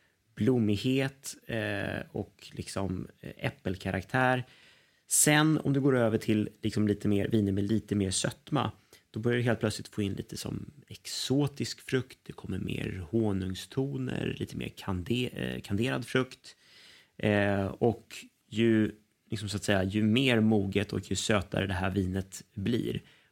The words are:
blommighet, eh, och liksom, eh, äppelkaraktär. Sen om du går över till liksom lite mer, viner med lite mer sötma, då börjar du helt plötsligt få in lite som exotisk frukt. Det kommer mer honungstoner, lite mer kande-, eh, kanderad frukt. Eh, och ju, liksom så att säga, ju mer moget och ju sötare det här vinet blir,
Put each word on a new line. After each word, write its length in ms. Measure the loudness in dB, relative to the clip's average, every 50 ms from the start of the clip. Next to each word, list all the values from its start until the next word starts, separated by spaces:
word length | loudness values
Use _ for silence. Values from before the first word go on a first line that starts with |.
| _ _ _ _ _ _ _
blommighet, 1000 | 0 2 2 4 4 2 2 0 0 0 0 0 0 0 -2 -6 _ -14 -14 -14 -14 _
eh, 520 | -8 -6 -4 -4 -4 -4 -4 -4 -4 -4 -6 -8 -6
och 400 | -6 -8 -8 -8 _ _ -20 -14 -12
liksom, 540 | -10 -10 -6 -6 -4 -4 -2 -4 -6 -8 -10 -14 _
eh, 120 | -16 -16 -12
äppelkaraktär. 1040 | -4 -6 -6 -6 -4 _ -6 -6 -4 -4 -4 -4 -4 -4 -2 0 2 2 2 2 0 -2 -8 -18 -20 -20 -20 -20 _ _ _ _ _ _
Sen 520 | 0 2 4 4 6 6 6 6 4 4 2 2
om 100 | 0 0
du 80 | 4
går 160 | 4 4 4
över 200 | 6 4 4 4
till 320 | 2 2 2 2 2 2 0 -4 _
liksom 260 | -4 -2 0 2 2
lite 200 | 2 2 2 2
mer, 200 | 2 2 2 2
viner 240 | 2 2 4 4 4
med 120 | 2 0 0
lite 320 | 0 0 0 0 0 0
mer 160 | 0 0 0
sötma, 600 | 0 0 -2 -2 -4 -6 _ -2 -2 0 0 -2 -4 -10 _ _ -20 -20 _ _
då 80 | -10 -2
börjar 180 | 0 2 2
du 60 | 2 2
helt 160 | 2 2 2
plötsligt 280 | 0 -2 -2 -4 -10
få 140 | -8 -4 -4
in 120 | -2 -2 -2
lite 240 | -6 -8 -10 -10
som 340 | -8 -6 -6 -6 -6 -8 -12 -18 -20 -20
exotisk 920 | _ -20 -16 _ -10 -8 -8 -2 0 2 2 2 0 -2 -4 -6 -8 -8 -12
frukt. 380 | -6 -2 -2 -2 -2 -4 -14 _ _
Det 100 | -18 -16
kommer 260 | -12 -8 -8 -6 -4
mer 460 | -4 -4 -4 -4 -6 -6 -6 -8 -6 -2
honungstoner, 1300 | 0 0 2 2 0 -2 -2 -4 -6 -8 -10 -6 -4 -4 -4 -2 -4 -6 -6 -4 -4 -4 -4 -4 -4 -6
lite 180 | -8 -8 -6
mer 120 | -8 -8 -8
kande-, 600 | -10 -10 -6 -4 -4 -4 -2 -2 -2 -2 -2 -4 -4
eh, 280 | -6 -6 -4 -6 -8
kanderad 440 | -6 -4 -2 0 0 0 -2 -4 -6
frukt. 500 | 0 0 0 0 0 -6 -18 _ -20 -20 _ _ _ -20 -20 -20 -20 -20 -20 -20 _ _
Eh, 480 | 0 2 4 4 4 4 4 2 2 0
och 500 | -2 0 2 2 2 2 0 -8 _ -18 -18 -18 -20 _ _ _ _
ju, 420 | 0 2 4 4 6 4 2 2 -2 -10 _ _ _ _ _ _
liksom 200 | -8 -8 -6 -6
så 80 | -6
att 60 | -4 0
säga, 200 | 2 2 2 2
ju 200 | 0 0 2 2
mer 360 | 4 4 4 4 4 4 4
moget 540 | 4 4 4 4 2 2 0 0 0 0 -4
och 180 | -6 -4 -4
ju 40 | -4
sötare 520 | -4 0 2 2 2 2 0 -2 -2 0
det 60 | 0 -2
här 160 | -2 -2 0
vinet 540 | 0 0 0 0 -2 -4 -6 -6 -14 -18 -18 _ _
blir, 480 | -6 -2 -2 -2 -2 -2 -4 -6 -6 -8 -14 -20 _ _ _